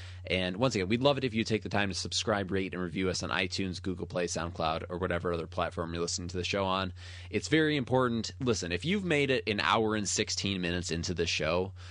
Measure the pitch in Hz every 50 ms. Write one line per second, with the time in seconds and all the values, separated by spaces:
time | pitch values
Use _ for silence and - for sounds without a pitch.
0 | - - - - - - 90 92 92 90 92 95 127 131 - 104 92 90 113 120
1 | 131 143 143 131 131 127 104 113 110 - 113 104 90 92 85 101 101 98 90 87
2 | - 90 - - - 117 107 101 98 90 98 95 95 90 - 87 92 87 78 92
3 | 95 92 85 - 92 76 58 87 95 92 - - 98 92 85 90 90 98 90 90
4 | 90 90 - 90 87 90 - 85 82 87 87 - 85 78 78 80 - - 87 85
5 | 92 90 90 85 90 90 85 82 80 82 - 90 87 80 - 95 85 82 85 85
6 | 85 85 - - 87 87 90 92 87 - - 101 98 95 92 95 95 92 90 -
7 | - - - - - - - 104 - - 147 160 156 151 151 143 120 - 127 131
8 | 127 120 117 113 104 - 92 - 135 123 110 - - 85 87 87 - 156 196 214
9 | 190 175 151 147 143 131 131 120 - 110 107 101 78 82 101 113 110 107 107 107
10 | 101 90 - - 110 - - - - 98 98 92 90 85 87 90 87 - 78 85
11 | 85 - 90 85 85 82 - - 78 78 85 90 92 98 - - - -